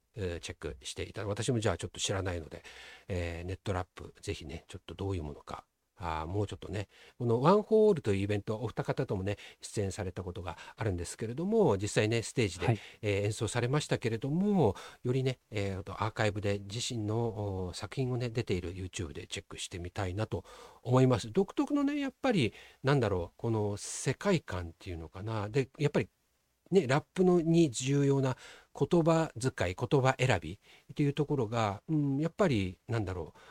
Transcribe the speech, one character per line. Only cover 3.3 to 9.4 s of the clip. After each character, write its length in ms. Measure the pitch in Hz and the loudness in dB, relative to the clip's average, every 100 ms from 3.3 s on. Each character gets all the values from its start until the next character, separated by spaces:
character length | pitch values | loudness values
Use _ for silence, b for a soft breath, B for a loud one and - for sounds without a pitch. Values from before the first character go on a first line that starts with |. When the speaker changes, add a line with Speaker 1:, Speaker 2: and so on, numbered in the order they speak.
| 85 | -6
Speaker 1:
ー、 40 | 87 | -8
ネ 60 | |
ッ 40 | 95 | -8
ト 80 | - | -2
ラ 120 | 90 | -2
ッ 20 | 90 | -4
プ、 180 | - - - | -12 -16 -12
ぜ 140 | - | -8
ひ 100 | - | -8
ね、 220 | 78 78 - | -8 -12 -12
ち 80 | - | -16
ょ 20 | |
っ 40 | |
と 100 | - | -14
ど 140 | 82 98 | -6 -4
う 60 | 95 | -4
い 40 | |
う 20 | |
も 100 | 73 | -6
の 80 | 69 | -10
か。 240 | - - _ _ _ _ | -12 -12 _ _ _ _
あ 280 | 85 80 | -6 -4
ー、 20 | 82 | -4
も 160 | 101 | -2
う 40 | 101 | -4
ち 80 | |
ょ 20 | - | -6
っ 20 | |
と 100 | - | -8
ね、 200 | 101 95 B B - | -8 -8 B B -6
こ 60 | |
の 160 | 120 117 | 0 4
ワ 120 | 147 | 6
ン 100 | 208 | 6
ホ 280 | 208 220 214 | 6 4 6
ー 40 | |
ル 80 | 175 | 4
と 100 | - | 2
い 20 | |
う 20 | 98 | 0
イ 80 | 101 | 2
ベ 120 | 104 | -2
ン 40 | |
ト、 160 | - 110 | -2 -6
お 100 | 117 | -4
二 160 | - | -6
方 220 | 139 135 135 | -4 -2 -2
と 100 | 101 | -2
も 60 | |
ね、 160 | 95 101 | -2 -4